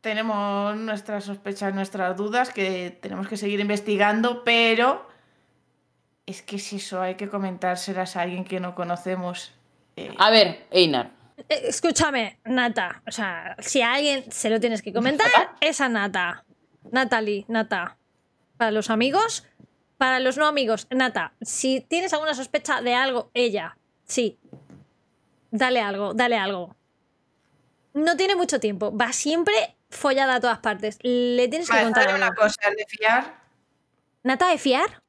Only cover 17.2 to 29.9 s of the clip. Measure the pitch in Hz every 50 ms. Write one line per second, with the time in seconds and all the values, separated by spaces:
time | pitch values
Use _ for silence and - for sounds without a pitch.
17.2 | 220 208 208 196 202 - 233 226 214 226 214 185 175 - - _ _ _ _ _
18.2 | _ _ _ _ _ _ _ _ 233 220 214 214 208 - 226 214 233 269 277 381
19.2 | 440 453 - - - _ _ _ - _ _ _ _ _ _ _ 262 262 262 254
20.2 | 262 254 254 269 302 302 302 285 262 220 226 208 - _ 254 254 262 247 - 202
21.2 | 165 - _ _ 220 - - - - 262 262 262 - _ 311 339 349 359 349 302
22.2 | 311 311 294 247 262 - - 294 - - 285 247 240 247 240 247 262 269 254 240
23.2 | 214 _ _ 247 247 233 196 202 160 165 - _ _ _ _ _ _ - - -
24.2 | 240 214 - _ _ - - - - _ - - - _ _ _ _ _ _ _
25.2 | _ _ _ _ _ _ - 214 262 254 254 240 214 202 196 196 202 196 - 220
26.2 | 247 240 240 214 190 196 202 180 180 175 - _ _ _ _ _ _ _ _ _
27.2 | _ _ _ _ _ _ _ _ _ _ _ _ _ _ _ 285 311 339 339 277
28.2 | 381 381 403 349 359 - - 254 233 214 202 180 208 208 - 208 240 226 254 -
29.2 | - 285 311 330 349 403 415 - - - _ _ _ _